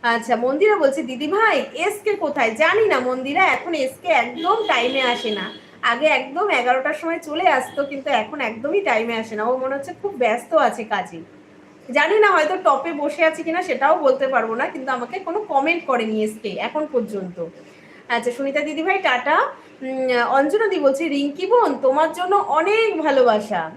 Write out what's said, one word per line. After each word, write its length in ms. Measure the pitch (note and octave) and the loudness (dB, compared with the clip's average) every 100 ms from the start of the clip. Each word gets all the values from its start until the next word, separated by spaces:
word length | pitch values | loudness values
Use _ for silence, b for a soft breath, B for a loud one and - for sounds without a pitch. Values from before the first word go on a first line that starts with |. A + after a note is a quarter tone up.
আচ্ছা, 320 | A#3+ A#3 A3+ A#3 | 0 0 0 0
মন্দিরা 400 | B3 D4 G#4+ G4+ | 0 4 4 4
বলছে, 180 | C#4 C#4 | 2 0
"দিদি 260 | A#3+ B3 D4 F#4+ | -6 -6 -2 2
ভাই, 200 | A4+ D4 - C4+ F4+ | 4 2 -2 -4 -4
এসকে 260 | G4 G#4+ G4 | -2 -4 -2
কোথায়?" 280 | D#4 C#4+ A3+ A3 | -2 0 -2 2
জানি 220 | D#4+ G4 A4 | 2 4 4
না 60 | C#4 | 2
মন্দিরা, 420 | B3 B3+ C4 D#4 F#4 C4 | 0 -4 -2 2 2 2
এখন 160 | - | -2
এসকে 340 | D#4 C4 - F4 | -2 -4 -4 0
একদম 480 | C#4+ A#3 B3+ E4 A4 G#4 | 2 2 -2 0 0 2
টাইমে 320 | C4 A#3+ C4+ B3+ | 0 0 0 0
আসে 180 | A#3+ A3+ G#3 | 0 -2 -4
না, 80 | F#3+ - B B | -6 -12 B B
আগে 240 | - A#3+ D#4 C4+ | 0 2 2 2
একদম 280 | C4 D4 G4+ D4 | -2 -2 0 2
এগারোটার 360 | B3 C4 C#4+ D4+ | 2 0 0 -4
সময় 200 | E4 E4+ D#4+ | -4 -6 -6
চলে 180 | D4+ F#4 C4+ | 0 2 2
আসতো, 220 | - - C#4 | 0 -6 -6
কিন্তু 180 | C#4 C#4 B3 | -6 0 0
এখন 180 | G#3+ D4+ | 0 -4
একদমই 400 | A#3+ A3 C4+ G4 | -6 -4 -2 -2
টাইমে 340 | G4 A3+ A3+ A3+ | 0 0 0 -4
আসে 120 | A3 G#3+ | -6 -4
না, 60 | A3 | -2
ও 20 | C4 | -2
মনে 120 | C4 C#4 | -2 -4
হচ্ছে 160 | C#4 F4 | -8 -8
খুব 100 | G4+ C4+ | -8 0
ব্যস্ত 280 | A#3+ A#3 - D#4+ B3+ | 0 0 0 2 2
আছে 160 | A3 | 0
কাজে। 360 | A3 G3+ F3+ E3 - - - - - - - B3+ | -4 -4 -6 -12 -18 -20 -20 -20 -20 -20 -2 0
জানি 200 | D#4 G#4+ | 4 4
না 40 | G#4 F4+ | 6 4
হয়তো 180 | D4+ F#4 F4+ | 2 2 2
টপে 260 | C4+ E4+ D4 | 2 0 -4
বসে 200 | C#4+ D#4+ D#4+ | -4 2 0
আছে 120 | D#4+ D#4+ | 0 -4
কিনা 140 | E4+ | -4
সেটাও 320 | F4+ B3+ C#4 E4 C#4+ | -2 0 2 4 4
বলতে 200 | B3+ C4+ | 2 2
পারবো 200 | C4 A3+ | 0 0
না, 100 | A3+ D4 | -2 -4
কিন্তু 160 | D4+ C4 | -4 -6
আমাকে 240 | B3+ A#3+ F#4+ F#4 | -4 -4 -8 -6
কোনো 120 | F#4 G#4+ | -6 0
কমেন্ট 320 | C#4+ D4 E4+ - | 0 2 -2 0
করেনি 260 | A#3+ A3 A3 | 0 0 -2
এসকে 260 | G#3+ G#3+ G#3 F#3+ A3 | -2 -4 -8 -6 -4
এখন 160 | D#4 D4+ | -4 -2
পর্যন্ত। 440 | B3+ G#3 G3+ F#3 F3 E3+ - B B B B - | -2 -2 -6 -8 -10 -12 -12 B B B B -4
আচ্ছা, 220 | A#3 A#3+ A#3+ | -2 -2 -4
সুনিতা 240 | C#4 C#4+ | -4 -2
দিদিভাই 380 | D4+ D4+ E4 G4 F4+ | -4 -4 -2 0 0
টাটা। 300 | B3 C#4 E4 C#5 - B - | -2 0 0 0 -6 B -14
উম, 260 | C4 C4 C4 B3 A#3+ C4 | -8 -4 0 0 2 2
অঞ্জনা 280 | C#4+ G#4 A4 | 2 2 0
দি 60 | F#4 C#4 | 2 2
বলছে, 180 | C4+ E4 | 2 -2
"রিঙ্কি 380 | C#4+ C#4+ C#4+ F#4 | -2 -2 -4 2
বোন, 240 | A#4+ F#4 B3+ | 4 4 2
তোমার 280 | C4 C#4 D#4+ | 2 2 0
জন্য 220 | E4+ F4+ G4+ - D4+ | 0 0 0 2 0
অনেক 280 | F4 G#4+ A4 E4 | 2 2 2 0
ভালোবাসা।" 560 | D4+ C4+ A#3+ G#3+ G#3+ F#3+ D#3+ | 0 4 4 2 0 -4 -6